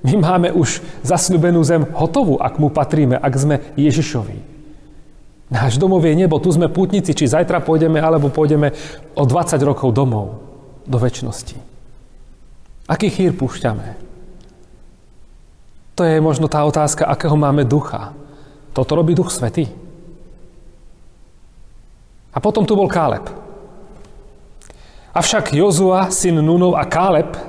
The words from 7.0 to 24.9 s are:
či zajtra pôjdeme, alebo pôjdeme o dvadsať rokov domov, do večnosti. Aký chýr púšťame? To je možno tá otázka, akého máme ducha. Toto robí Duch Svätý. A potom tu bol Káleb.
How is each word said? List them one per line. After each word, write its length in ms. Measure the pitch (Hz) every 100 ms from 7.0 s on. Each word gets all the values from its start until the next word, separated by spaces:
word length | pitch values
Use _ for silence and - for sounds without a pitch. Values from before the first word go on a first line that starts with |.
| 185 147
či 100 | 135
zajtra 380 | 151 170 175
pôjdeme, 340 | 156 160 160 156
alebo 300 | 160 160 143
pôjdeme 480 | 156 151 151 147 - - - - -
o 80 |
dvadsať 360 | 139 156 165 147
rokov 260 | 143 131 131 117
domov, 440 | 135 107 101 113 - - - -
do 160 | - 127
večnosti. 560 | 123 - 123 - - - - - - - - - - - - - - - -
Aký 220 | 160 202
chýr 240 | - 180
púšťame? 680 | - 131 - 123 107 98 - - - - - - - - - - - - - - - - - - - - -
To 60 |
je 160 | 170 156
možno 280 | 156 135 156
tá 160 | 151
otázka, 440 | 147 151 151 - 151
akého 280 | 143 160 151
máme 280 | 143 147
ducha. 480 | 127 147 - 101 104 - - - - - -
Toto 220 | - 131
robí 180 | 151 165
Duch 160 | 175 180
Svätý. 400 | - 120 - 131 - - - - - - - - - - - - - - - - - - - - - - - - - -
A 80 | -
potom 240 | 208 220
tu 160 | 196 202
bol 80 | 196
Káleb. 400 | 185 147 107 - - - - - - - - - - - - - - - - -